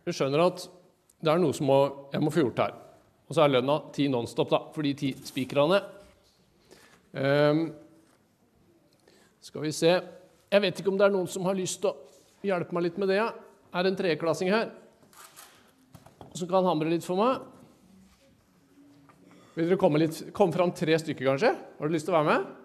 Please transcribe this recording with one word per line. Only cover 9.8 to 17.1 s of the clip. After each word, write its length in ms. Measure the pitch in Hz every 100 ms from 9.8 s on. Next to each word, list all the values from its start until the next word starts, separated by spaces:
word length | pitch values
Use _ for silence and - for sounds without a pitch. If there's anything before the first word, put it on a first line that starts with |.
| 165 180 - - - _ _
Jeg 140 | 202
vet 160 | 202 -
ikke 100 | 185
om 80 | 190
det 80 | 202
er 80 |
noen 140 | 196 175
som 140 | 196 180
har 80 |
lyst 280 | 196 185 -
til 80 | 202
å 40 | - - - _ _
hjelpe 320 | 196 180 165
meg 140 | 175 175
litt 100 | 170
med 140 | 196
det. 80 | 190
Er 640 | 226 - - _ _ 175
det 80 | 185
en 80 | 190
treklassing 500 | 190 160 165 151 185
her 220 | 214 220 - - _ _ - - - - _ _ _ _ - - _ -
som 140 | - 175
kan 180 | 185 185
hamre 240 | 156 156
litt 160 | 170
for 140 | 160